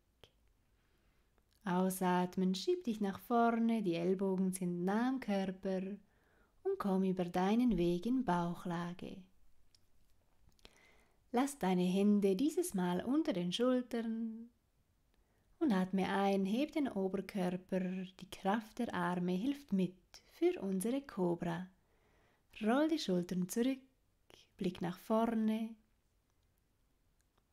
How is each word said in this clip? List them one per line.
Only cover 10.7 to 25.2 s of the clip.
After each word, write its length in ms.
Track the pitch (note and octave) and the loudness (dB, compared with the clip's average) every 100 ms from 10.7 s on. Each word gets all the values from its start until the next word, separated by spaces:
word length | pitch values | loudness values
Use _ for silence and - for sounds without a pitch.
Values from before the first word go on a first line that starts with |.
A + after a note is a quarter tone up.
| - - - _ _ - | -20 -20 -20 _ _ -4
Lass 260 | A#3+ C#4 - | 0 0 0
deine 240 | F#3 F#3 | 0 2
Hände 540 | F3+ F#3 G3+ G#3 G3 F#3+ | 4 4 4 6 4 4
dieses 400 | C#4+ F4+ F4 F#3 | 2 0 -2 0
Mal 280 | F3+ F3+ | 0 0
unter 300 | G3+ D4 D#4+ | 0 0 0
den 180 | F#3 F3+ | -2 -2
Schultern 1000 | F3 B3 B3+ B3 A#3 A3+ A3+ A3+ A3+ A#3 _ _ _ _ _ _ _ _ _ _ - | 0 2 2 -2 -6 -4 -4 -6 -8 -16 _ _ _ _ _ _ _ _ _ _ -2
und 120 | D#4+ | 2
atme 360 | F#3+ F#3 F#3+ F#3 | 2 2 0 0
ein, 380 | G3 G3 G3 G3 | 2 2 2 2
heb 260 | A3 D#4 | 0 0
den 140 | D#4+ C4+ | 0 -2
Oberkörper, 920 | G3 F#3+ G3 F#3+ G3+ F3+ F3+ - F#3+ F3+ F#3 F#3 - | 0 -2 -2 -4 -2 -2 -2 -4 -4 -2 -4 -8 -12
die 100 | - | -18
Kraft 500 | - F#3+ A3 - - | -6 -2 -2 -4 -6
der 140 | A#3 | -4
Arme 380 | F3+ F3 F3+ F3 | -2 -2 0 0
hilft 420 | F#3 B3+ C#4+ - | 0 -2 -4 -2
mit 220 | F#3+ F3+ - _ - _ | 0 0 -2 _ -20 _
für 340 | - E4+ F4+ | 0 0 0
unsere 400 | G3 F#3+ G#3+ C4+ | -2 -2 -2 -4
Cobra. 640 | C#4 - F3+ E3+ F3 E3+ F#3 _ _ _ _ _ _ _ _ - | -6 -2 0 0 -2 -4 -8 _ _ _ _ _ _ _ _ -4
Roll 260 | G#3+ C4 D#4 | 0 2 2
die 120 | D#4 | 0
Schultern 500 | - F3+ F3 F#3 F3+ | 0 0 0 -4 -2
zurück, 300 | A#3 B3+ C4+ - _ _ _ _ - - - | 0 -2 -2 -8 _ _ _ _ -20 -20 -6
Blick 240 | F#3 F3+ | -6 -4
nach 180 | F3 F3+ | -6 -6
vorne 760 | - A3 | 0 2